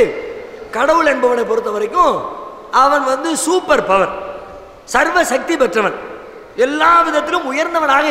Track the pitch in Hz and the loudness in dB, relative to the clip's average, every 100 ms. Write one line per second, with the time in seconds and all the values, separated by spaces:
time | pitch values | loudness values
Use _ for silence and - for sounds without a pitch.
0 | 175 - - - - - - 220 285 330 | 2 0 -10 -12 -14 -16 -8 -2 2 2
1 | 302 262 247 240 208 226 226 208 214 349 | 2 2 2 2 0 -2 -2 -4 -2 2
2 | 320 185 - - - - - 247 277 294 | 2 0 -4 -12 -14 -16 -2 2 4 2
3 | 262 269 330 302 311 370 370 277 - 190 | 0 -2 -2 -2 0 0 2 2 4 2
4 | 175 - - - - - - - - 254 | 2 -4 -10 -12 -16 -18 -20 -20 -2 0
5 | 330 349 302 254 285 320 233 220 190 - | 2 2 0 -2 -2 0 2 2 0 -2
6 | - - - - - - 262 302 320 339 | -10 -14 -16 -18 -8 -2 0 2 4 4
7 | 330 294 302 349 277 269 339 330 294 277 | 4 0 -2 -2 -2 -2 -2 0 2 2
8 | 302 | 2